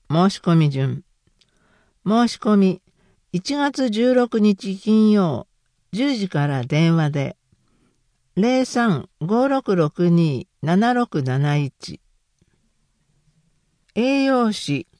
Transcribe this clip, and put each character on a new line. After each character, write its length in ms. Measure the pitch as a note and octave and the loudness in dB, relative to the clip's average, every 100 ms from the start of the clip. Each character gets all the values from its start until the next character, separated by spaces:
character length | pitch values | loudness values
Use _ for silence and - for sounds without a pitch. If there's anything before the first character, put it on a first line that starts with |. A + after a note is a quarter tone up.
| - | -4
申 200 | D#3 F#3+ | 0 0
し 100 | - | 0
込 160 | F3+ E3 | 0 2
み 140 | D3+ | 2
順。 340 | C3+ C3+ C#3 - _ _ _ _ _ _ _ _ _ - | 0 -4 -6 -12 _ _ _ _ _ _ _ _ _ -2
申 220 | A3+ A#3 | 0 0
し 100 | - | -2
込 200 | A3 G#3 | 0 2
み、 240 | F#3+ - _ _ _ _ _ | 2 0 _ _ _ _ _
一 240 | F3 - C#4+ | -8 -6 -2
月 340 | C#4+ C4+ C4 | -2 -2 -2
十 240 | G#3 B3 | 0 2
六 260 | B3+ B3 A3+ | 2 2 2
日 380 | G#3 G3 G3 F#3+ | 2 0 -4 -8
金 320 | - A3 G#3+ | 0 2 4
曜、 380 | G#3 F3 B2 - _ _ _ _ | 4 2 -4 -10 _ _ _ _
十 220 | F#3+ C#4+ A#3+ | -6 -4 -4
時 140 | G3 | -4
か 160 | D#3 C#3+ | -4 -2
ら 180 | C#3 | -4
電 320 | B2 D3 E3 E3 | -2 0 2 2
話 140 | D3+ | 0
で、 280 | D3 C3 - _ _ _ _ _ _ _ _ _ - | -4 -6 -10 _ _ _ _ _ _ _ _ _ -2
零 300 | A3+ C4 B3+ | 0 2 0
三 440 | B3 A#3 D3 - - | 0 0 -2 -4 -10
五 280 | D#3 A3+ C#4 | -4 0 0
六 280 | C4+ B3+ F#3 | -2 -2 0
六 340 | D3+ - F3 | 0 0 2
二 380 | E3+ E3 B2+ - _ | 2 2 -2 -8 _
七 320 | D3 F#3 A#3 | -2 0 2
六 300 | B3 A#3+ D#3+ | 0 -2 -4
七 340 | C3 C3 D3 D3 | -4 -2 0 0
一。 440 | C#3 - - D2+ _ _ _ _ _ _ _ _ _ _ _ _ _ _ _ _ _ _ _ G#3+ | -2 -8 -18 -18 _ _ _ _ _ _ _ _ _ _ _ _ _ _ _ _ _ _ _ -4
栄 280 | B3+ C#4 C4+ | 0 2 2
養 260 | B3+ A3+ | 2 0
士、 360 | G#3 - C#3 - | -2 -4 -6 -6